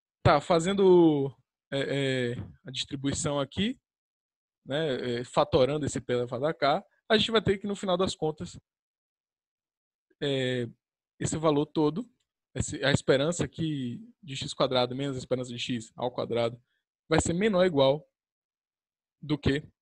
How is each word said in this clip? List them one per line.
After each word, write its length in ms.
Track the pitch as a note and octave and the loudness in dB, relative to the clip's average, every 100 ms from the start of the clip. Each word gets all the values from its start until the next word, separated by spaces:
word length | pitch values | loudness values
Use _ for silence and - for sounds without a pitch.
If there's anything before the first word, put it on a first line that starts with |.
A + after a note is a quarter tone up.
| _ _ | _ _
Tá, 180 | - D3+ | 2 2
fazendo, 920 | - E3+ E3+ G3 F#3+ F3+ E3 D3 C3+ - _ _ _ | 4 0 2 4 6 8 8 4 -2 -8 _ _ _
é, 80 | C#3 | -6
é, 640 | C#3 C#3 C3+ C3 B2 B2 - - | -2 -2 -2 -2 -2 -6 -10 -16
a 60 | - | -14
distribuição 720 | C3 - C#3 C3+ - D3+ C#3+ | -10 -8 -6 -4 -2 -2 -2
aqui, 360 | C3+ - G#3 C4+ _ _ _ _ _ _ _ _ | -4 -2 -4 -4 _ _ _ _ _ _ _ _
né, 540 | - C#3+ D#3+ B2 B2 A#2+ | -6 -4 -2 -2 -2 -4
é, 60 | |
fatorando 600 | B2 - D3 D#3 B2+ D3+ | -2 0 2 4 4 2
esse 160 | C3+ C3+ | -4 -6
P 120 | - | -2
elevado 340 | B2 A#2+ B2 D3 | -2 -2 -4 -4
a 80 | |
K, 300 | D#3+ C#3 E3 - _ _ | 0 2 0 -2 _ _
a 100 | A3 | 0
gente 140 | - | 2
vai 100 | A3 | 0
ter 160 | G#3 G3 | 0 -2
que, 80 | G3+ | -4
no 80 | |
final 220 | G3+ F#3+ F3 | -6 -2 0
das 180 | F#3 | 0
contas, 420 | - D#3 D3+ F3 - - _ _ _ _ _ _ _ _ _ _ _ _ _ _ _ | -2 -4 -4 -12 -14 -20 _ _ _ _ _ _ _ _ _ _ _ _ _ _ _
é, 480 | C#3+ C3+ B2+ B2+ A#2+ - _ _ _ _ | -4 -2 -2 -4 -6 -10 _ _ _ _
esse 180 | E3+ D#3+ | -6 0
valor 300 | D#3+ C#3+ D3+ | 2 2 0
todo, 420 | - D3+ D#3+ B3 _ _ _ _ | 0 0 0 -10 _ _ _ _
esse, 300 | C3 - D3 | -8 -6 -2
a 80 | C3+ | 0
esperança 520 | D3 - C3+ D3+ F3 | 0 2 2 2 -2
aqui 560 | C3+ - D#3+ D3 B2 A#2 - _ | -6 -4 -6 -4 -6 -8 -14 _
de 140 | E3+ C3+ | -14 -10
x 160 | D3+ | -10
quadrado 420 | - C3+ B2+ B2 | -2 0 2 0
menos 220 | B2+ C#3+ B2+ | -2 -6 -6
a 20 | |
esperança 320 | - B2+ B2+ | -4 -4 -4
de 80 | A#2+ | -10
x 340 | - A#2+ A2+ - | -6 -6 -8 -8
ao 140 | B2 | -6
quadrado 500 | - A#2 A#2 A#2 A#2+ _ _ _ _ _ | -6 -4 -2 -2 -4 _ _ _ _ _
vai 120 | D#3+ | 0
ser 120 | - | 0
menor 280 | E3+ A3 F3+ | 0 0 2
ou 60 | F#3 | 2
igual 420 | C#3+ C3+ D3+ - _ _ _ _ _ _ _ _ _ _ _ | 4 2 2 -4 _ _ _ _ _ _ _ _ _ _ _
do 180 | C#3+ D3 | -6 -2
que 240 | - C#3 - _ | 0 -2 -4 _